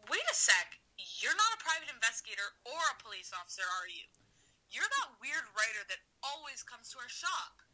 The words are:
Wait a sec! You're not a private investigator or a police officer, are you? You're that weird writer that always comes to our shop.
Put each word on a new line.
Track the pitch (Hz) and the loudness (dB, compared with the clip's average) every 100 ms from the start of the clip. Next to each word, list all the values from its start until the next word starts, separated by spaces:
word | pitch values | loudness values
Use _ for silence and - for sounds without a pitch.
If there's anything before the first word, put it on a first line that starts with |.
Wait | - 339 659 | 0 0 2
a | - | 4
sec! | - 185 170 - _ - | 8 8 6 -10 _ -14
You're | - - - 359 | -10 -4 0 6
not | 427 440 | 4 4
a | |
private | - 320 311 | 0 0 0
investigator | 247 226 233 - 202 202 - 233 | 0 0 0 -8 -4 -4 -6 -10
or | 311 320 | 0 0
a | 254 | 0
police | 233 196 185 | -10 -12 -8
officer, | 185 175 - | -10 -10 -4
are | 185 185 180 | -2 -2 -4
you? | 170 - _ _ _ _ _ _ | -12 -18 _ _ _ _ _ _
You're | - 403 | -2 0
that | 539 480 - | 0 -2 -6
weird | 254 302 - 214 | -4 -4 -4 0
writer | 220 214 196 | 0 0 -6
that | 185 _ _ | -10 _ _
always | 269 285 294 269 | -8 -8 -10 -12
comes | - 240 233 | -14 -14 -16
to | 262 | -14
our | 247 | -12
shop. | - 339 370 - _ _ | -2 0 0 -4 _ _